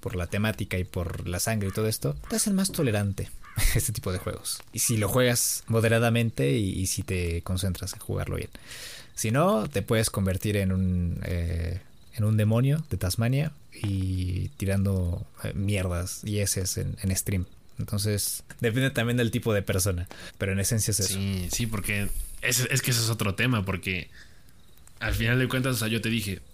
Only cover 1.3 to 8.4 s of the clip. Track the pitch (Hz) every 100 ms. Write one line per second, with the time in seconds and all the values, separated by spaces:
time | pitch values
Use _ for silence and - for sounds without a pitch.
1.3 | 87 - 113 98 95 110 110 139 147 -
2.3 | 220 220 190 190 180 143 104 101 95 101
3.3 | - - - - 107 - 110 - 92 -
4.3 | - - - - 107 - 113 101 123 123
5.3 | 120 - - - 113 113 113 117 117 117
6.3 | - 139 131 98 92 95 - - 92 87
7.3 | 85 - 92 95 87 92 - - 95 92
8.3 | 87